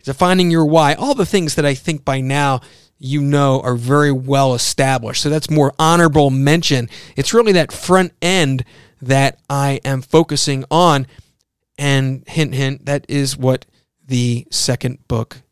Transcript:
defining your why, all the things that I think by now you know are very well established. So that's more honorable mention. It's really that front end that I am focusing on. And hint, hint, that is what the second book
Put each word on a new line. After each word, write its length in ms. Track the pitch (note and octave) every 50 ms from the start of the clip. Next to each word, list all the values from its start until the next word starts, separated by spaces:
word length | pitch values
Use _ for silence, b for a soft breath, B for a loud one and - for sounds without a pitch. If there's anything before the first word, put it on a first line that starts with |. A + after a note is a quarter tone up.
| _
defining 480 | - C3+ - F3+ F3+ F#3 F#3 F3+ F3
your 120 | E3 E3 D#3
why, 300 | D3 D#3 E3 D3+ C#3+ D3
all 200 | - A#3 C#4 C#4+
the 120 | C4+ F#3
things 300 | - - G3 E3+ D3+ -
that 100 | - D3
I 80 | C#3+ C#3
think 300 | C3 - - D#3+ C#3+ _
by 160 | - C3 C3+
now 400 | C3 C3 C3+ D3 C#3+ C#3 C3+ B2 b b b b b b b _ C#3
you 160 | C3 C#3+ D3
know 400 | C#3+ C#3+ C#3+ C#3+ C#3+ C#3 C3 C3
are 120 | - B2 B2
very 380 | A#2+ A#2 B2 C#3+ D3 D3 D3
well 420 | C#3 C3 C3 C3+ C#3 C3+ C#3 C3 B2+
established. 680 | A#2+ - - - - C3+ C3+ C3+ B2 A2+ G#2+ - -
So 60 | - D3
that's 220 | D3+ D#3 - -
more 240 | D#3 D3+ C#3 C3+ -
honorable 540 | - D#3 D#3+ E3+ E3+ E3+ E3 C#3 D#3 C#3+ C#3
mention. 580 | C3 C3+ C3+ C#3+ D#3 F3 E3 - C#3+ B2+ A#2 A2+ B B B B B
It's 180 | - C3+ - -
really 160 | A#3 A3+ A3 F#3+
that 180 | F3 D3 -
front 400 | - - - - F#3 F#3 F#3 F3 _ _
end 420 | - F3 F#3+ F#3 D#3+ C#3 C3+ C3 B2+ b b b b b b b
that 400 | C3 B2 C3+ C3+ C#3 C3+ - _ _ -
I 300 | C#3 C#3 C#3 C#3+ C3+ C3 _
am 180 | C#3 C3+ C3
focusing 600 | - _ - D#3+ E3 - D3+ C3+ - D3 C#3 C3+ C3+ _
on. 380 | C#3+ E3 F3+ E3+ D3 C#3 C3 b b b b b b _ _ _ _ _ _ _ _
And 460 | - C#3+ C#3+ C#3 C3+ C3+ C3 C3+ C3 - -
hint, 260 | - D#3+ D#3 C3 C3
hint, 320 | B2+ C3+ C3+ C#3 C3+ -
that 180 | C#3 C#3+ C#3+ - -
is 280 | - C#3+ C#3 C3 C3+
what 300 | C#3 B2+ C3 B2+ B2+ - _ _ _ _ _ _ _ _
the 400 | C3+ C3 B2 B2 A#2+ A#2+ A#2+ - _
second 560 | - - - - B2 - - B2+ B2+ - _ _
book 300 | B2 A2+ A#2 _ - B2+ _ _